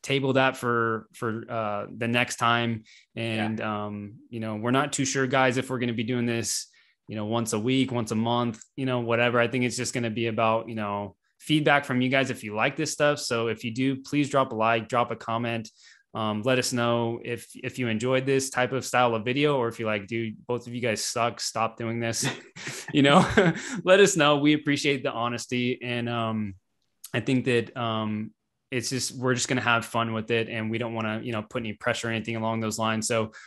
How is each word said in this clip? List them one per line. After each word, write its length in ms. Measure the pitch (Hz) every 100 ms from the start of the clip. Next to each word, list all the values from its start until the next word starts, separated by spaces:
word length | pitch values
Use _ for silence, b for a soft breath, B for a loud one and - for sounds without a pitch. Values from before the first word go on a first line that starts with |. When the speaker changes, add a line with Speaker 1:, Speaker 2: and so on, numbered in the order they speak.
Speaker 1:
table 300 | - 139 131
that 240 | 131 131 131
for, 500 | 123 117 113 113 -
for, 320 | - 120 110 113
uh, 380 | 117 107 104 101
the 140 | 104 117
next 280 | 120 120 -
time. 480 | 117 117 117 113 110 b b
And, 440 | - 113 110 107 110
Speaker 2:
Yeah. 260 | 110 104 104
Speaker 1:
um, 280 | 104 101 113 294
you 100 | 117
know, 160 | 110 107
we're 140 | 117
not 200 | 131 147
too 120 | -
sure, 220 | 131 135 131
guys, 300 | 135 131 123
if 100 | 127
we're 80 | 127
gonna 140 | 120
be 100 | 113
doing 200 | 117 123 120
this, 400 | 117 110 - - b b b -
you 100 | 107
know, 100 | 104
once 260 | 117 113
a 60 | 110
week, 340 | 113 131 131
once 180 | 120 110
a 40 | 110
month, 460 | 117 120 120 110 - -
you 100 | 131
know, 140 | 127
whatever. 380 | 117 117 120 120
I 80 | 117
think 180 | 127
it's 120 | 123 113
just 160 | 117
gonna 180 | 131 117
be 160 | 110 117
about, 420 | 110 113 113 117
you 60 |
know, 420 | 113 104 101 101 - _ _
feedback 460 | - 156 151 143
from 160 | 143 123
you 80 | 127
guys 220 | 135 131
if 120 | 123
you 120 | 107
like 220 | 107 123 -
this 160 | 151
stuff. 260 | - 147 143
So 300 | - 117 117
if 140 | 110
you 80 | 120
do, 260 | 113 131 135
please 260 | - 147 139
drop 220 | 143 131
a 20 |
like, 340 | 110 110 117 110
drop 220 | 120 117
a 60 | 113
comment. 540 | - 113 120 117 110 b b b b
Um, 300 | 113 110 104
let 160 | 110 127
us 140 | 127
know 480 | 123 120 117 117 117
if, 240 | 117 117 -
if 240 | - 127 131
you 80 | 120
enjoyed 400 | 110 127 131 131
this 240 | 135 131
type 220 | - 123
of 120 | 131
style 300 | 120 123 123
of 100 | 113
video, 320 | 110 127 147 139
or 120 | 117
if 100 | 110
you're 100 | 110
like, 200 | 107 98
"Dude, 360 | 113 113 107
both 220 | - 120 120
of 80 |
you 60 | 120
guys 240 | 117 107
suck, 340 | - 120 120 117
stop 360 | - 113 110 -
doing 240 | 117 117
this." 280 | 117 117 131
<laughs> 120 | - - B B B B
You 100 | 147
know, 220 | 139 147
<laughs> 600 | - - 180 165 - 240
let 160 | 170 190
us 160 | 196 175
know. 220 | 147 147
We 140 | 147
appreciate 520 | 151 147 143 147 139
the 80 | 135
honesty. 680 | 113 117 120 - 123 123 127
And, 280 | 123 120 120
um, 460 | 120 113 110 104 95 _ _ _ _ -
I 60 | 123
think 240 | 117 131
that, 320 | 123 120 110 -
um, 560 | 117 110 107 107 107 _ _ _ _
it's 180 | 131 117
just, 220 | 131 -
we're 220 | 131 127
just 120 | 120 -
gonna 140 | 127
have 240 | 120 117 110
fun 260 | 117 113
with 200 | 113 110
it, 160 | 117 113
and 240 | 113 110
we 60 | 113
don't 140 | 117
wanna, 260 | 113 110 110
you 80 | 117
know, 100 | 110
put 220 | 107 127
any 100 | 113
pressure 340 | 98 - 117 117
or 20 |
anything 240 | 113 110
along 240 | 113 110 113
those 220 | 110 107
lines. 260 | 110 110 107
So 240 | 113 110 B